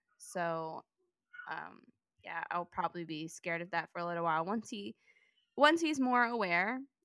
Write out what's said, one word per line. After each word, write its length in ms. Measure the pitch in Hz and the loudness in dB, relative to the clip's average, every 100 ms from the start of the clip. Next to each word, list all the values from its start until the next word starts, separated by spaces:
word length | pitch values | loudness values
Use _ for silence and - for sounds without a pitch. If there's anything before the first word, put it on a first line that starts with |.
| _ _ | _ _
So, 640 | - 185 170 165 160 160 - _ _ _ _ - - | -12 -4 -2 -2 -6 -10 -16 _ _ _ _ -18 -12
um, 320 | 160 156 - - _ _ _ | -10 -10 -16 -20 _ _ _
yeah, 200 | - 170 - | -12 -10 -6
I'll 160 | 175 175 | -6 -6
probably 380 | - 170 175 | -4 -4 -4
be 240 | 165 156 160 | -8 -8 -8
scared 340 | - 180 170 | -8 -6 -4
of 80 | 175 | -4
that 180 | 170 160 | -6 -6
for 80 | 175 | -6
a 60 | 175 | -4
little 180 | 170 | -2
while. 200 | 170 156 | 0 0
Once 260 | 165 226 - | 0 -2 -4
he, 260 | 214 202 - _ _ _ _ _ - | -10 -10 -12 _ _ _ _ _ 6
once 240 | 285 330 | 6 8
he's 200 | 330 294 | 2 2
more 240 | 254 247 | 4 4
aware, 560 | 233 240 190 170 196 254 269 _ | 4 2 2 4 2 -2 -8 _